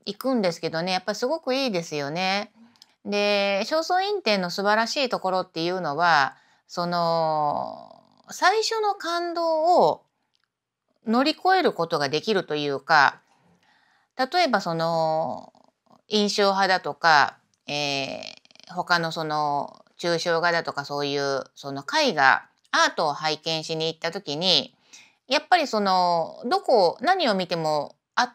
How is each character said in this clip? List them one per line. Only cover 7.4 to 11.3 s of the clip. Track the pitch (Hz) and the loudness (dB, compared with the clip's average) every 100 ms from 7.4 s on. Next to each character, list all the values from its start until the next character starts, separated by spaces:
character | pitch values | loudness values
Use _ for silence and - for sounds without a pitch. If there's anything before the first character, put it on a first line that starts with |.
| 147 - 57 53 53 50 _ _ - | 0 -2 -6 -12 -18 -20 _ _ -18
最 | - 339 440 | 0 2 2
初 | 427 440 | 0 -2
の | 415 392 | -2 -4
感 | 330 349 349 | -4 -4 -4
動 | 339 330 320 330 339 | -4 -2 0 4 6
を | 170 - _ _ _ _ _ _ _ _ _ _ 226 | 4 2 _ _ _ _ _ _ _ _ _ _ -2
乗 | 233 | 0
り | 285 | 0